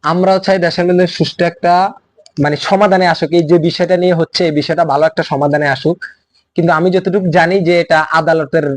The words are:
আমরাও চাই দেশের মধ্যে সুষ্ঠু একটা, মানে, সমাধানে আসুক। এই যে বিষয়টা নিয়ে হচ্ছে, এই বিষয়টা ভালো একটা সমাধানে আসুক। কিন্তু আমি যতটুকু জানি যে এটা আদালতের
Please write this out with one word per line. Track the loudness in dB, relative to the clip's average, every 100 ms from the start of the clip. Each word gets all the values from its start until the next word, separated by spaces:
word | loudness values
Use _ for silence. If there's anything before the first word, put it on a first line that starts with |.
আমরাও | -2 0 2 2 0
চাই | 0
দেশের | 0 0 0
মধ্যে | 2 0 0
সুষ্ঠু | -4 -2
একটা, | -4 -2 0 2 0 -4 _ _ _ -4
মানে, | -2 -2 -2
সমাধানে | 2 2 2 2
আসুক। | 0 0
এই | 0 2
যে | 2 2
বিষয়টা | -2 -2 0
নিয়ে | 2 0
হচ্ছে, | -2 -2 -2
এই | -2
বিষয়টা | -2 -2 0
ভালো | 2 0
একটা | -2 -4
সমাধানে | -2 0 0 -2
আসুক। | -2 -2 -4 -10 _ _ _ _ -2
কিন্তু | 0
আমি | 2 0
যতটুকু | 0 -2 -2 0 0
জানি | 2 0 2
যে | 0
এটা | 2 0 2 -2
আদালতের | 0 -2 0 -2 -2